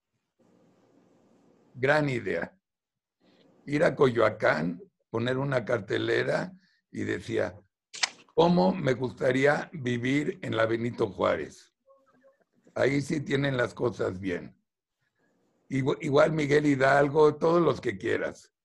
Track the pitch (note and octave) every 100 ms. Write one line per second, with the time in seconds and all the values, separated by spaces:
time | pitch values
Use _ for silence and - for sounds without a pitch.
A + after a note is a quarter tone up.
0 | _ _ _ _ _ _ _ _ _ _
1 | _ _ _ _ _ _ _ B2+ C3 D3+
2 | D3 B2 G2 E2+ - - _ _ _ _
3 | _ _ _ _ _ _ - C#3+ E3 C#3+
4 | C#3 A#2 A2 G#2+ A2+ D3+ E3 - - _
5 | _ A2+ A#2+ C3 C#3+ C3 G#2+ A#2+ G2+ A2+
6 | A2+ A#2 B2+ D#3 F3+ - _ _ _ -
7 | G#2 G#2+ G2+ A2 F#2+ F#2+ _ _ _ -
8 | - - _ - E3+ F3 F#3 F#3+ C#3 B2+
9 | B2+ - C#3 C3 C#3 D#3 - E3+ B2 B2
10 | B2 C#3+ D3+ - B2+ A2 A2+ A#2 A#2 -
11 | A2 F#2+ G2 E2+ C#2+ - _ _ _ _
12 | _ _ _ _ _ _ _ - A#2+ C#3+
13 | C#3 D#3+ C#3 C3+ C#3 B2+ A#2+ - B2+ -
14 | A2 F#2 F#2+ F2 D2+ - _ _ _ _
15 | _ _ _ _ _ _ _ C3 C3+ -
16 | B2 C3+ D#3+ D#3 C#3+ D3 D3 C3+ C3+ C#3
17 | C#3+ D3+ D3+ D3 E3 F3 D#3+ G#2 A#2+ G2
18 | A2 G2+ D#2+ - - _